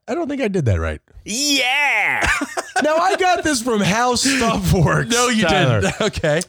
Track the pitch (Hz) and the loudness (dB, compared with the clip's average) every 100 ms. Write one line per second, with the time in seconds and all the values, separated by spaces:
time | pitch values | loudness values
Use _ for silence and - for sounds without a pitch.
0 | - 311 302 285 240 190 127 87 82 78 | -8 -6 -4 -2 -2 0 0 0 -2 -6
1 | - - 165 220 294 277 247 277 285 220 | -12 -20 -10 -6 0 0 0 0 0 0
2 | 175 123 - - 285 - - 277 294 320 | 0 0 0 -2 -4 -8 -6 -2 0 2
3 | 370 392 359 349 330 277 240 214 185 214 | 0 0 0 0 0 -2 0 0 2 2
4 | 247 240 262 269 226 202 175 170 151 151 | 0 0 0 0 0 0 2 2 2 2
5 | 147 233 247 226 165 151 135 110 170 - | 0 0 2 2 2 4 2 2 0 0
6 | - - 160 151 | -2 0 0 0